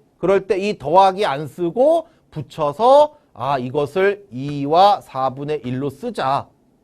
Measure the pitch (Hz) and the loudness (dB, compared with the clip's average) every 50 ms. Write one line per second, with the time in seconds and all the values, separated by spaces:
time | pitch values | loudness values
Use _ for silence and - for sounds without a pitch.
0 | _ _ _ _ - 175 196 196 190 - 214 185 196 208 208 - 127 143 160 190 | _ _ _ _ 0 0 0 2 0 -2 -2 -2 -2 -4 -6 -6 -2 2 4 4
1 | 196 190 190 190 208 165 135 143 156 135 - - 175 170 165 233 262 302 330 339 | 4 4 2 0 -2 -4 -4 -6 -8 -10 -8 -6 -6 -4 0 2 2 2 2 0
2 | 320 _ _ _ _ _ - 156 131 - - - 156 147 143 - 220 254 269 294 | -2 _ _ _ _ _ -14 -14 -14 -12 -8 -4 -4 -4 -2 0 4 4 6 6
3 | 302 294 - _ _ _ _ - 120 139 143 135 123 123 123 147 147 139 - 190 | 4 2 0 _ _ _ _ -8 -4 -4 -4 -4 -4 -4 -4 -4 -4 -2 -2 0
4 | 190 202 202 202 - - - - 135 147 147 143 139 143 160 175 196 208 202 143 | 0 0 0 -4 -8 -14 -12 -10 -10 -8 -6 -6 -2 2 4 4 6 4 4 0
5 | 123 - - 131 131 135 127 139 143 143 151 147 - 123 127 127 139 143 139 - | -4 -8 -6 -4 -4 -4 -4 -6 -8 -6 -6 -6 -6 -6 -6 -6 -6 -6 -8 -8
6 | 220 247 208 - 147 131 139 131 101 - _ _ _ _ _ _ | -10 -10 -8 -4 -2 -2 -2 -2 -4 -8 _ _ _ _ _ _